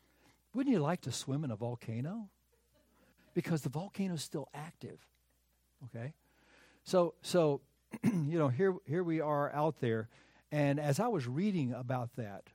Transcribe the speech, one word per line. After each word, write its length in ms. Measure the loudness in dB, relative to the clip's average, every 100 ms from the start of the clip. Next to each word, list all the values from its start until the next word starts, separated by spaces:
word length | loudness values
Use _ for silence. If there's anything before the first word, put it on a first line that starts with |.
| _ _ _ _ _
Wouldn't 180 | -2 2
you 80 | 4
like 220 | 2 0
to 100 | -4
swim 320 | -6 -4 -4
in 80 | -4
a 40 | -4
volcano? 720 | -6 -6 -8 -6 -6 -8 -12 _ _ _ _ _ _ _ _ _ _
Because 300 | -2 0 0
the 60 | -2
volcano's 540 | -4 -6 -4 -4 -4
still 260 | -6 -10 -10
active, 440 | -12 -14 -14 -16 -16 _ _ _ _ _ _ _ -20
okay? 300 | -16 -10 -12 -12 _ _ _ _ -20 _
So, 320 | 2 4 4 0
so, 380 | 0 4 4 2 _ _
<clears throat> 200 | _ -2
you 360 | 0 2 2 2
know, 100 | 2
here, 260 | 4 2 0 -2
here 180 | -2
we 160 | 0 0
are 320 | 0 0 0
out 260 | 2 0 2
there. 280 | 0 0 -2 -12 _ _ -4
And 300 | 2 2 2
as 180 | 2 2
I 80 | 2
was 220 | 0 -2
reading 440 | 0 0 2 0
about 440 | -2 -4 -4 -4 -8
that 280 | -10 -10 -16